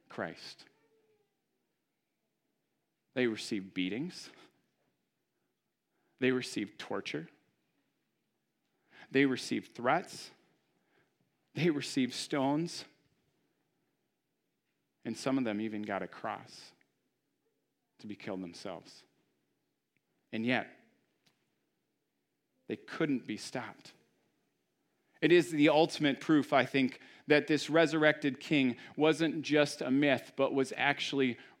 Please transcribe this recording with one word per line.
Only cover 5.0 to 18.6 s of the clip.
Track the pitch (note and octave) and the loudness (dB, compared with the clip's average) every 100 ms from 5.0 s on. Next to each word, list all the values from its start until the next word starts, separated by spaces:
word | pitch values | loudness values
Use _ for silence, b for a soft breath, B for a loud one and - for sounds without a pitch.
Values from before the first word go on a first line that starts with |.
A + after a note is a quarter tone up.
| _ _ _ _ _ _ _ _ _ _ _ - | _ _ _ _ _ _ _ _ _ _ _ -2
They | B2+ | 0
received | B2+ A#2+ - G2+ - | 0 -2 -6 -6 -8
torture. | - G#2 - D3+ E3 _ _ _ _ _ _ _ _ _ _ _ _ _ _ _ b b b | -10 -8 -8 -10 -12 _ _ _ _ _ _ _ _ _ _ _ _ _ _ _ b b b
They | C3+ C#3 | 2 4
received | B2+ - A2+ - | 2 -4 -6 -6
threats. | - A#2+ D#3+ G3 - - - _ _ _ _ _ _ _ _ _ _ _ | -4 0 0 -2 -14 -18 -20 _ _ _ _ _ _ _ _ _ _ _
They | - E3+ | -2 0
received | D3 C3+ - B2 | 0 -2 -2 -2
stones. | - - D3 C3+ D3 E3+ - - _ _ _ _ _ _ _ _ _ _ _ _ _ _ _ _ _ _ _ _ _ | -4 -4 -2 0 0 -4 -8 -16 _ _ _ _ _ _ _ _ _ _ _ _ _ _ _ _ _ _ _ _ _
And | A#2 | -10
some | A2 C#3 C3+ | -6 -4 -2
of | |
them | A#2+ G#2 | -2 -4
even | A2 G#2+ | -6 -6
got | G#2 G2 | -6 -6
a | F2+ | -6
cross | - A2 G#2 - - - _ _ _ _ _ _ _ _ _ _ _ _ _ | -8 -10 -10 -14 -20 -20 _ _ _ _ _ _ _ _ _ _ _ _ _
to | G#2+ | -14
be | |
killed | G2 - F#2+ | -10 -8 -8
themselves. | F2+ F2 | -8 -10